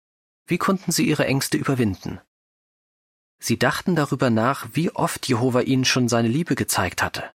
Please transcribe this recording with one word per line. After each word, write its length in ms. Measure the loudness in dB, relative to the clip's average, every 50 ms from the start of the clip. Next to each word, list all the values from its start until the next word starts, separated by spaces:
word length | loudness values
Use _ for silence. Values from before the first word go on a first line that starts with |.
| _ _ _ _ _ _ _ _ _
Wie 120 | -4 -4 0
konnten 360 | 2 0 0 0 0 -2 0
sie 120 | 0 2
ihre 200 | 2 2 0 0
Ängste 320 | 0 0 -2 0 -2 -2 -2
überwinden? 640 | 0 0 0 2 2 0 0 -4 -8 -10 -10 -10 -14 _ _ _ _ _ _ _ _ _ _ _ _ _ _ _ _ _ _ _ _ _ _ _
Sie 200 | -4 -4 0 2
dachten 360 | 2 0 0 0 0 0 2
darüber 340 | 2 2 0 0 0 2 2
nach, 380 | 2 2 2 0 0 -2 -6 -6
wie 180 | -4 -2 -2 -2
oft 380 | -2 -2 -2 -2 -2 -6 -2 -2
Jehova 340 | 0 0 2 2 2 2
ihnen 240 | 2 2 2 2 2
schon 220 | 2 2 2 2 2
seine 220 | 2 2 2 2
Liebe 260 | 0 0 0 0 0
gezeigt 480 | -2 0 -2 0 -2 -2 -2 -2 -2 -4
hatte. 260 | -4 -4 -8 -12 -12 -16